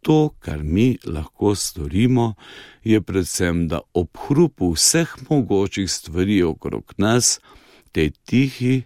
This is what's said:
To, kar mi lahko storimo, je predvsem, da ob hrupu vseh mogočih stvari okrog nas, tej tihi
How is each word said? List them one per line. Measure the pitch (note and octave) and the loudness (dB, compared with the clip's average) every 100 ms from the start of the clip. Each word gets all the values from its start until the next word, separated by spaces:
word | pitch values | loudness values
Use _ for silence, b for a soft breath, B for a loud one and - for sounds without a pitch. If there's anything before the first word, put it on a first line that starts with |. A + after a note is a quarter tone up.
To, | - D#3 D3+ | 4 2 2
kar | - - D2+ | -4 -10 -8
mi | D2+ F2 B2+ A#2 | -2 2 2 0
lahko | - D#2+ D#2 _ G#2 | -6 -8 -8 _ -2
storimo, | G#2 - - C#2+ F#2 B2 B2+ A#2 G#2+ B B B B | 0 -6 -8 -4 0 2 2 0 -4 B B B B
je | A2 A2 | 0 0
predvsem, | F2 F#2+ F2 - F2 E2+ E2 | 2 -4 -4 -2 -2 0 -2
da | D#2 - | -4 -4
ob | F2 F2 - - | -4 -4 -8 -2
hrupu | C#3+ E3+ _ F2+ | 2 2 _ -2
vseh | D#2+ - D#3+ E3 - C3 | 2 2 2 -2 -6 -2
mogočih | D3+ G2+ G2+ G2 - F#2+ | 0 2 0 0 -4 -6
stvari | - - E2 F#2+ G#2 | -6 -6 -2 2 2
okrog | E2+ D#2 C#2+ - - - | 2 -2 -8 -8 -10 -2
nas, | G2+ A#2+ - - b b b b b | 2 2 2 -2 b b b b b
tej | - D#2 | -2 -2
tihi | - - A#2+ C3+ - B2 C3 | -2 -2 0 0 0 0 0